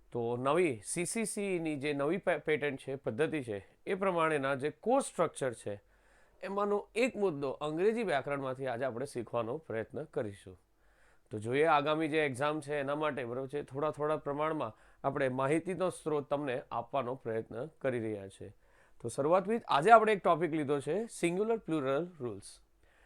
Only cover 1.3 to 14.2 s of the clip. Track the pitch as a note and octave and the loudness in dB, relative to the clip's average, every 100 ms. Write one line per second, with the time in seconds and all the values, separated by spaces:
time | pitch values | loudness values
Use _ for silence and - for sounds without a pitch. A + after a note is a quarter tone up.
1.3 | - G3+ F3+ D#3+ D3+ C#3+ C#3 C#3+ F#3+ F#3 | -4 -2 -2 -2 -2 -2 0 0 0 0
2.3 | D#3 D#3 D3+ D3 C#3 - C3+ - A2+ D#3+ | -2 0 0 0 -4 -6 -6 -4 0 0
3.3 | D#3 A#2+ G2+ - _ - F#3+ G3 F3 D#3+ | -2 -4 -6 -8 _ -6 -2 0 2 2
4.3 | D3+ C3+ C#3 D3 - G#3+ C4+ - - E3 | 2 0 0 -2 -4 0 2 2 0 -2
5.3 | - C3+ A2+ - G#2 _ _ _ _ _ | 0 -4 -4 -8 -8 _ _ _ _ _
6.3 | - F#3+ G3 G#3 G#3 - G#3 B3 - G3 | -12 -6 -2 0 0 -2 0 0 2 0
7.3 | C#3+ C#3 - D3+ D#3 G3+ A3+ G#3 C#3+ C3+ | 0 -4 -4 -4 2 2 2 2 0 0
8.3 | C#3+ C3+ C3 C3+ A#2 C3 A2+ C3+ B2+ A2 | -2 -4 -4 -4 -2 -2 -4 -6 -6 -4
9.3 | A#2+ A2+ D3 - A2 G#2+ - D#3 - A2 | -2 -2 -4 -6 -6 -6 -8 -6 -6 -6
10.3 | G2+ - F#2 _ _ _ _ _ _ - | -8 -16 -20 _ _ _ _ _ _ -12
11.3 | G#2+ G#2+ C3+ D#3+ D3+ C#3+ D#3 D#3+ D#3 D3+ | -8 -2 2 4 4 4 0 0 0 0
12.3 | A#2+ D3 D#3 C#3 D3 C3+ D3 D#3 C3+ A#2+ | 0 -2 -2 -4 -4 -2 -2 -2 -2 -4
13.3 | B2 C3+ C#3+ D3 C3 D3+ D3 D3 D3+ | -6 -6 -6 -6 -4 -4 -2 -2 -2